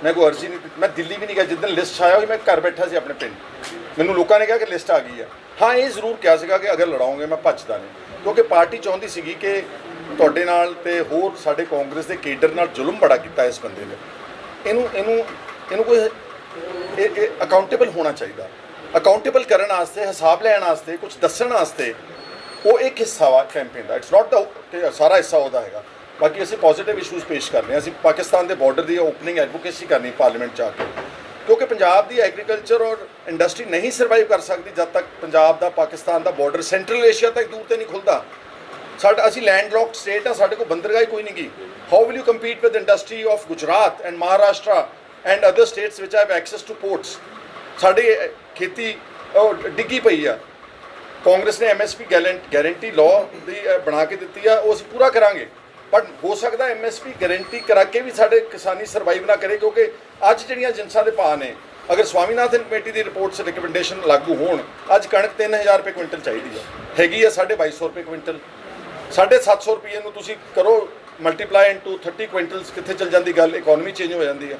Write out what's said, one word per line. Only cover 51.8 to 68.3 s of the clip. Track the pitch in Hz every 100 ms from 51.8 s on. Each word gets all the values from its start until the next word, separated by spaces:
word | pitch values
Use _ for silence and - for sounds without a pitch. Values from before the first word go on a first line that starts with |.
ਐਸ | 208 -
ਪੀ | -
ਗੈਰੰ-, | 180 175 180 -
ਗਾਰੰਟੀ | 143 151 170 226
ਲਾਅ | 156 147 311 - - 175
ਦੀ, | 202 190 185
ਅ, |
ਬਣਾ | 196 - 156
ਕੇ | 190
ਦਿੱਤੀ | - - 208
ਆ, | 220
ਉਹ | 214
ਅਸੀਂ | 208 -
ਪੂਰਾ | 233 262
ਕਰਾਂਗੇ। | 226 214 185 113 - - - -
ਪਰ | 208 226 -
ਹੋ | 185 208
ਸਕਦਾ | 233 226 262
ਐਮਐਸਪੀ | 226 226 220 269 247
ਗਾਰੰਟੀ | 180 180 190 233 -
ਕਰਾ | 202 190
ਕੇ | 214
ਵੀ | 254
ਸਾਡੇ | 214 220 226 226
ਕਿਸਾਨੀ | 190 190 185 214
ਸਰਵਾਈਵ | 208 180 185 185
ਨਾ | 202
ਕਰੇ, | 196 208
ਕਿਉਂਕਿ | 214 214 220 - - - 196
ਅੱਜ | 220 -
ਜਿਹੜੀਆਂ | 247 247
ਜਿਨਸਾਂ | 226 208 214
ਦੇ | 214
ਭਾਅ | 151 165 147
ਨੇ, | 131 113 - - -
ਅਗਰ | 180 214
ਸਵਾਮੀਨਾਥਨ | - 180 233 240 233
ਕਮੇਟੀ | 226 220 214
ਦੀ | 220
ਰਿਪੋਰਟ | 214 190 190
'ਚ | 190
ਰਿਕਮੈਂਡੇਸ਼ਨ | 190 175 175 165 170 190 175
ਲਾਗੂ | 143 151 143
ਹੋਣ, | 156 160 - - - 190
ਅੱਜ | 202
ਕਣਕ | 214 214 -
ਤਿੰਨ | 214 214
ਹਜ਼ਾਰ | 208 196
ਰੁਪਏ | 190
ਕੁਇੰਟਲ | 180 160 160
ਚਾਹੀਦੀ | 139 113 123
ਹੈ, | - - - - -
ਹੈਗੀ | 170 202
ਆ | 220
ਸਾਢੇ | 214 185 214
ਬਾਈ | 156
ਸੌ | 151 165
ਰੁਪਏ | 175
ਕੁਇੰਟਲ। | 165 160 151